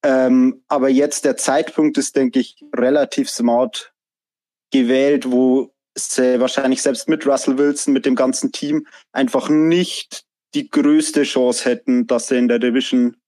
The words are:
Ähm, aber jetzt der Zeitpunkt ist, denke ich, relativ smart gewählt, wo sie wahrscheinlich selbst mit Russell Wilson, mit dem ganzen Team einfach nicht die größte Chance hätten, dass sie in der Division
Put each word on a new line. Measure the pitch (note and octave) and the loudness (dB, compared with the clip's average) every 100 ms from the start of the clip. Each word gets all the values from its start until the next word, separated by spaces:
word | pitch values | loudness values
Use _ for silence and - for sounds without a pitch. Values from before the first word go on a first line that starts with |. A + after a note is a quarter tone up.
Ähm, | D3 C3 C3 B2+ B2+ B2+ _ | 2 2 4 4 2 -2 _
aber | C#3+ C3 | 0 2
jetzt | C3 D3 - D3 | 2 2 0 -2
der | C3 | -2
Zeitpunkt | - C#3 D#3+ - D#3 C#3+ | 0 -2 -2 0 0 0
ist, | C3+ - | -2 0
denke | C3 C3 | 0 0
ich, | A#2+ - - - | -4 -8 -12 -2
relativ | B2 D3 C#3 - C3 | 0 2 0 -2 -6
smart | - A#2+ A#2 B2+ - - _ _ _ _ _ _ _ _ | -2 0 2 0 -4 -16 _ _ _ _ _ _ _ _
gewählt, | C3+ A#2+ C3 C#3 C#3+ B2+ | 0 2 2 2 0 0
wo | B2 B2+ C3 B2+ _ _ - | 0 2 2 -2 _ _ -12
sie | - - B2+ B2+ | -8 -2 0 2
wahrscheinlich | B2+ - C3 C3 | 0 -2 -2 -2
selbst | - B2 - | -2 -4 -4
mit | D#3 C#3+ | -2 0
Russell | C3+ - C3 | 0 0 0
Wilson, | C#3+ C#3+ - | 0 0 -2
mit | C3+ C#3 | 0 0
dem | B2+ | 0
ganzen | C3 B2+ C3+ | 0 -2 -6
Team | - D3 D3+ D3+ - _ | -6 -4 -6 -6 -20 _
einfach | - C3 C3+ - | -4 0 -2 0
nicht | D3+ D#3+ F3 F3+ - - - _ _ _ | 2 4 2 0 -6 -14 -18 _ _ _
die | - C#3 | -8 -2
größte | - C#3 D#3 D#3 D3+ | 0 4 2 2 -2
Chance | C#3 - B2 A#2+ B2+ | 0 0 0 0 -2
hätten, | A#2+ - B2 A#2 | -2 0 0 0
dass | B2 - | -2 0
sie | B2+ | 0
in | B2 | 2
der | A#2+ | 2
Division | B2 B2 B2+ B2+ A#2+ - | 0 0 0 0 0 -4